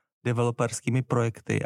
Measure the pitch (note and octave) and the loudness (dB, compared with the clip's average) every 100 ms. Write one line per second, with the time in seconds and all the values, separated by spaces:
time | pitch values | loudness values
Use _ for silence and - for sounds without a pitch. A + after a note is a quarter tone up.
0 | _ _ B2 A#2+ A#2+ A#2+ A#2+ - - B2 | _ _ -2 0 0 0 -2 -2 0 0
1 | B2+ A#2+ A#2 - - A2 | 2 2 0 -2 -4 -2